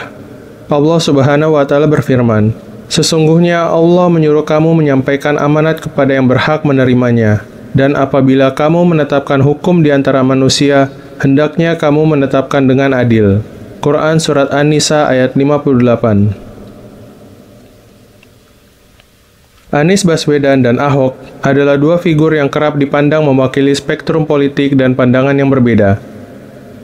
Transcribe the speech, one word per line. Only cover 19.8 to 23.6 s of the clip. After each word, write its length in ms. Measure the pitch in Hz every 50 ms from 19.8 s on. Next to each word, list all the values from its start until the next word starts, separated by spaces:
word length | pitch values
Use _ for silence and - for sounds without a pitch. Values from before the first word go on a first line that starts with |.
| 151 170 196 196 196
Baswedan 560 | 170 160 156 - 151 147 147 139 139 135 135 123
dan 160 | 120 120 127
Ahok 400 | 139 143 139 143 131 131 131 - - - - - -
adalah 320 | 135 135 143 143 143 143
dua 240 | 143 143 156 170 170
figur 320 | 175 175 156 147 156 160
yang 160 | 156 151 139
kerap 320 | 139 - 151 151 151 147 143
dipandang 480 | 139 139 151 147 147 147 156 156 156
mewakili 480 | 143 131 131 131 131 131 139